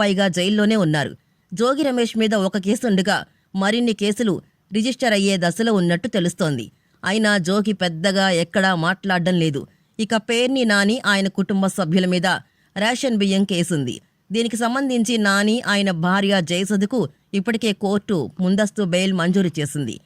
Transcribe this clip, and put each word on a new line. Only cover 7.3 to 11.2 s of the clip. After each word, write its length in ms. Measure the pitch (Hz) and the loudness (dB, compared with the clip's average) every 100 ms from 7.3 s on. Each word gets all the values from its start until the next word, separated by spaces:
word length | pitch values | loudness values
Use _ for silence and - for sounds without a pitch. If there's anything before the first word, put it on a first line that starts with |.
| 202 | 2
జోగి 340 | 165 202 208 | 0 0 0
పెద్దగా 540 | 202 180 160 196 190 190 | -2 -4 -2 -2 2 2
ఎక్కడా 400 | 165 170 208 190 | 0 0 0 2
మాట్లాడడం 600 | 175 165 190 196 180 170 180 | 2 0 -2 -2 0 2 2
లేదు. 220 | 160 139 - _ _ - | 2 -2 -8 _ _ -8
ఇక 160 | 214 226 | -2 -2
పేర్ని 480 | 214 233 254 269 | -2 -2 0 0
నాని, 320 | 233 202 202 247 202 | 2 2 2 0 0
ఆయన 220 | 196 | 0